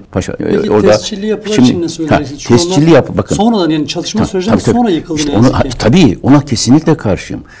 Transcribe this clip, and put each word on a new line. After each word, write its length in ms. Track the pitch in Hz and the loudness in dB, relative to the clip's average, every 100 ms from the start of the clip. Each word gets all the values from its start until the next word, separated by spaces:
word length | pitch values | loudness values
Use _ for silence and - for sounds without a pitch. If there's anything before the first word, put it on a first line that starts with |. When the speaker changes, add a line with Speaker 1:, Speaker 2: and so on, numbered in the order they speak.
| - | -2
Speaker 1:
Paşa, 220 | 98 - | -6 -6
e, 40 | - | -6
Speaker 2:
Peki 340 | 85 - - | -2 -2 2
Speaker 1:
orada 200 | 107 101 | 2 4
Speaker 2:
tescilli 360 | 107 - 196 214 | 2 -2 -8 -6
yapılar 280 | 202 196 214 | -6 -4 0
Speaker 1:
şimdi 140 | 247 | 0
Speaker 2:
için 120 | 180 | 0
ne 80 | 165 | -4
söyleyeceksiniz? 420 | - 156 - 139 | -6 -2 -2 -2
Speaker 1:
ha, 60 | - | -8
Speaker 2:
Çünkü 140 | - | 0
onlar 220 | 120 175 185 | 2 2 2
Speaker 1:
tescilli 160 | 160 | 4
yapı, 260 | 143 - 87 | 4 2 -4
bakın. 180 | - 165 | -2 0
Speaker 2:
sonradan 340 | 226 214 160 | 0 0 0
yani 180 | 156 143 | -2 -4
çalışma 340 | 175 - 214 | -6 -6 -4
Speaker 1:
Ta-, 60 | - | -2
Speaker 2:
sürecinden 300 | 190 190 220 | -2 0 0
Speaker 1:
tabii, 80 | 233 | 0
tabii. 120 | 226 | 0
Speaker 2:
sonra 120 | 233 | 0
yıkıldı 300 | 156 - 156 | -2 -4 -6
Speaker 1:
İşte 120 | 147 | -2
Speaker 2:
ne 60 | 123 | 2
Speaker 1:
onu, 60 | |
Speaker 2:
yazık 160 | 123 - | 2 2
Speaker 1:
ha, 40 | |
Speaker 2:
ki. 140 | 135 - | -2 -2
Speaker 1:
tabii, 420 | 107 175 127 - | 2 4 4 2
ona 180 | 120 143 | 2 2
kesinlikle 560 | - 107 120 151 165 156 | 2 -2 2 2 2 0
karşıyım. 460 | 107 85 - 65 - - | 0 -4 -6 -14 -14 -20